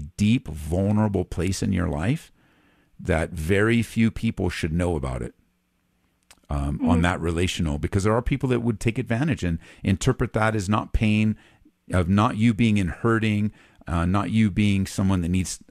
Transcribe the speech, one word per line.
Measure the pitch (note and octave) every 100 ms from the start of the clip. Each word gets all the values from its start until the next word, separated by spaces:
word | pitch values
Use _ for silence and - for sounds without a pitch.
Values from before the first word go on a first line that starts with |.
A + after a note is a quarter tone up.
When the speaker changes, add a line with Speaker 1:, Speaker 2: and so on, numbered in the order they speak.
| D2 -
Speaker 1:
deep, | G#2 B2+ -
vulnerable | D#2 D2+ F#2 G2 G#2+ A2 F#2+ F2+
place | - F2+ F#2+
in | -
your | F#2 F2
life | C#2+ F2+ D#3+ - _ _ _ _ _ _ -
that | - D#2+ D#2+
very | E2 D#2 G2 A2 A#2
few | - A2+ A2+
people | - A2+ - F#2
should | - F2
know | E2 F2 D#2+
about | C2 B1+
it, | A#1 - _ _ _ _ _ _ _ _ _ - _
um, | C#2+ C#2 -
on | - E2
Speaker 2:
Mm-hmm. |
Speaker 1:
that | E2+ E2
relational, | D#2+ E2 F2+ - D#2+ D2
because | E2 G2+
there | G2
are | A2+
people | - C#3 C3
that | A#2+
would | A#2 G#2+
take | A#2 A2+
advantage | A#2+ A#2 D#3+ A2+
and | F2+ E2 - -
interpret | G2 G2 - B2 B2+
that | A2 A2 G#2+
as | F#2
not | G#2+ -
pain, | - A2 G#2+ G#2+ G#2+ - _ _ _ _
of | F#2 E2+
not | G2 A#2 G#2
you | A#2
being | G#2+ A#2 G#2
in | F2+
hurting, | - A#2 A2+ G#2+ G#2 G#2 - - _ -
uh, | E2+ F2
not | G2+ F2
you | A2 A2
being | F2+ G#2 G2 F#2+
someone | - F#2+ F#2+
that | E2
needs | F#2 F2+ - -